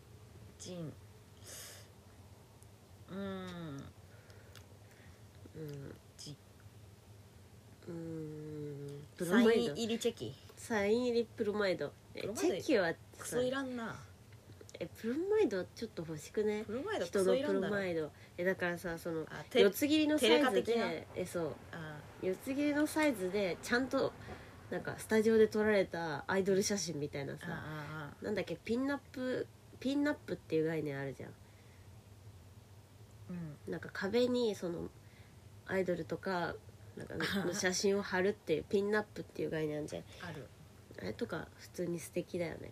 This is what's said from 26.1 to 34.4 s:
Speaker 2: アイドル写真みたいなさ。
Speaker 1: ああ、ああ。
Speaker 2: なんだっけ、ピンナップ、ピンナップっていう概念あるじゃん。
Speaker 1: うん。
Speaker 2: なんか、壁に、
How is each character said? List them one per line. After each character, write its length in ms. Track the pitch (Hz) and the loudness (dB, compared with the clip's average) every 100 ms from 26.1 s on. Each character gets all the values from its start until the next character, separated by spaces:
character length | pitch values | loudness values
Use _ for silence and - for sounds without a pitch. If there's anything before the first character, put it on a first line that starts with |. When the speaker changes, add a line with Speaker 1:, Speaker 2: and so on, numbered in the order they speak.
| 143 - | -4 0
Speaker 2:
ア 100 | 185 | 2
イ 60 | |
ド 100 | 190 | 4
ル 80 | 190 | 4
写 160 | 208 202 | 4 0
真 220 | 170 151 | -2 -4
み 80 | 143 | -4
た 120 | 143 | -4
い 60 | 139 | -6
な 100 | 147 | -6
さ。 100 | - | -6
Speaker 1:
あ 20 | |
あ、 40 | |
あ 580 | 151 143 156 147 156 147 - | -8 -6 -8 -8 -8 -10 -8
あ。 20 | |
Speaker 2:
な 60 | - | -4
ん 60 | 208 | -2
だ 60 | |
っ 20 | |
け、 100 | - | -2
ピ 220 | - - 226 | -6 -2 0
ン 100 | 269 | 0
ナ 80 | |
ッ 40 | 277 - | -2 -6
プ、 380 | - 254 240 - - - - | -6 -2 -2 -4 -10 -20 -6
ピ 160 | 254 277 | -2 2
ン 80 | |
ナ 80 | 285 | 2
ッ 20 | |
プ 200 | 294 - | 0 -4
っ 20 | 175 | -8
て 180 | - | 0
い 80 | 160 | 2
う 40 | 156 | 2
概 180 | 160 | 0
念 120 | 147 139 | -2 -4
あ 60 | |
る 100 | 139 | -6
じ 100 | 131 | -6
ゃ 20 | - | -12
ん。 40 | - - - - - - - - - - - - - - - - - - - - | -14 -20 -20 -20 -20 -20 -20 -20 -20 -20 -20 -20 -20 -20 -20 -20 -20 -20 -20 -12
Speaker 1:
う 20 | |
ん。 240 | 180 160 147 - | -10 -10 -12 -10
Speaker 2:
な 60 | 170 | -8
ん 20 | |
か、 100 | - | -8
壁 360 | - 190 226 247 | -4 0 4 4
に、 260 | 247 | 4